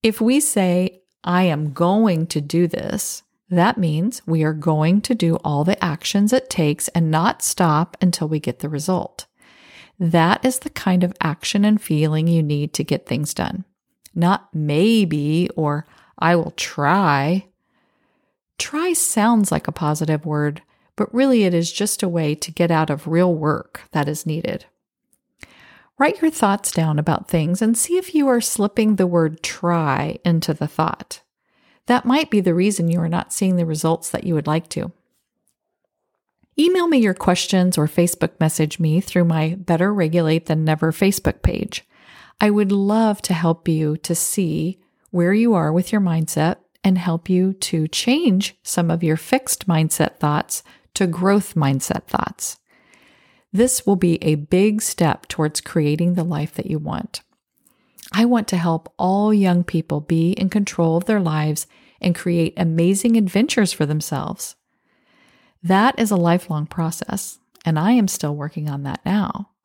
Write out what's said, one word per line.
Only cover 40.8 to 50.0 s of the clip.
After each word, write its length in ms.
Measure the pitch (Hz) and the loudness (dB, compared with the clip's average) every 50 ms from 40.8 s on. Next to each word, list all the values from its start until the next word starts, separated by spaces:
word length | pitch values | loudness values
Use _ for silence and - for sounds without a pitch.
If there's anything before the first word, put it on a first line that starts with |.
| - 160 | 0 -2
Facebook 480 | 160 - 196 196 202 - _ 147 - - | 0 2 2 0 0 0 _ -4 -4 0
page. 460 | - - - - - - - - _ _ _ _ - - - - - - _ _ | -2 -2 -2 -2 -6 -8 -10 -14 _ _ _ _ -20 -20 -20 -20 -20 -20 _ _
I 80 | 214 214 | 2 2
would 220 | 208 208 208 190 | 4 2 2 2
love 500 | 202 202 196 196 208 220 226 220 208 - | 2 0 2 2 2 2 2 2 0 -2
to 100 | - - | -2 -2
help 340 | 185 160 170 165 170 170 _ | -2 0 2 0 0 0 _
you 300 | - 160 156 156 151 151 160 | -2 0 0 0 -2 -4 -4
to 160 | - - 170 | -4 -6 -4
see 640 | 165 - - - - 185 160 156 156 156 175 185 _ _ _ _ _ _ _ | -4 -4 -4 -2 -2 -2 -2 -2 -2 -4 -4 -6 _ _ _ _ _ _ _
where 220 | - 175 170 175 | -2 0 2 2
you 220 | 196 214 233 240 214 | 2 2 4 4 2
are 180 | 180 160 151 | 2 2 2
with 200 | 160 175 185 - | 0 0 0 0
your 100 | - 214 | 0 0
mindset 540 | 196 175 165 165 160 - - 151 151 165 - - _ _ _ _ - | 0 2 0 0 -2 -2 -2 0 0 0 -2 -4 _ _ _ _ 0
and 140 | 190 190 180 | 0 2 2
help 320 | 175 180 165 170 _ - | 0 -2 -2 -4 _ 0
you 240 | 185 180 185 190 190 | 2 2 2 0 -2
to 340 | 190 - - - 160 156 160 | -4 -6 -4 -2 -2 -2 -2
change 640 | - - - 240 254 311 349 269 185 185 202 - - _ | -4 -4 0 0 0 2 2 2 2 2 0 -2 -8 _
some 280 | _ - - - 170 165 | _ -6 -2 -2 0 0
of 120 | 165 170 | 0 0
your 140 | 175 160 156 | 0 0 0
fixed 500 | 165 - - - 262 262 - - - - | -2 0 0 0 0 0 -2 -6 -4 0
mindset 520 | - 170 156 160 156 - - | 0 2 2 2 2 2 0